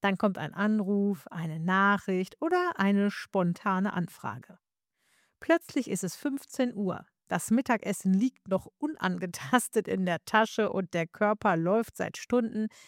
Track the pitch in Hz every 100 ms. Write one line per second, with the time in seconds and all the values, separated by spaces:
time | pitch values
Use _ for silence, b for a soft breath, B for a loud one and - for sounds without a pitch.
0 | 196 190 208 185 151 - 208 214 190 202
1 | 202 180 - 170 160 160 170 190 196 202
2 | - 185 185 - 320 359 359 - 196 202
3 | 202 - - 196 175 175 202 185 196 175
4 | 170 - 123 117 - 180 _ _ _ _
5 | _ _ _ _ - 330 - 285 240 -
6 | 180 - 294 277 - - 247 202 196 175
7 | - _ _ 175 - 226 - 226 - 196
8 | 190 190 254 - - 190 - _ 302 311
9 | 185 180 180 - 135 247 - 226 - 190
10 | 180 165 - 220 - - 214 196 180 170
11 | 165 - 208 214 208 165 165 220 226 -
12 | 180 - - 240 226 214 220 B